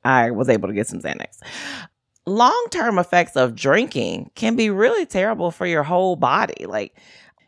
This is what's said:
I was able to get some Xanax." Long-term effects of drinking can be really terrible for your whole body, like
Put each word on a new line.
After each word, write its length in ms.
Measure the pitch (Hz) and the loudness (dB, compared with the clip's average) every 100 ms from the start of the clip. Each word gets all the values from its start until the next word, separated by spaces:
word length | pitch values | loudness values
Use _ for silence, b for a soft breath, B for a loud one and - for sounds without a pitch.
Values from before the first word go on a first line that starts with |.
I 280 | - 127 117 | 2 2 2
was 160 | 110 131 | 0 2
able 180 | 110 98 | 2 0
to 60 | |
get 140 | 101 110 | -4 -4
some 120 | - | -6
Xanax." 380 | - - - - B B B B B _ _ _ - | -8 -10 -12 -16 B B B B B _ _ _ -4
Long-term 720 | 202 247 480 466 359 240 196 | 4 4 4 -2 -2 0 0
effects 380 | 175 175 165 139 | 2 2 2 2
of 180 | 127 | 0
drinking 800 | 110 135 170 262 135 85 87 - | 0 2 2 2 -4 -4 -6 -12
can 220 | - 220 233 | -4 -2 2
be 120 | 220 | 0
really 380 | 196 233 453 320 | 2 2 2 -2
terrible 460 | 190 202 214 170 | -2 -2 -2 -4
for 120 | - | -4
your 200 | 175 160 | -2 -2
whole 320 | 147 180 190 165 | 0 0 0 0
body, 500 | 131 165 220 - 90 | 2 2 0 -4 -8
like 300 | - - b b b b b | -8 -8 b b b b b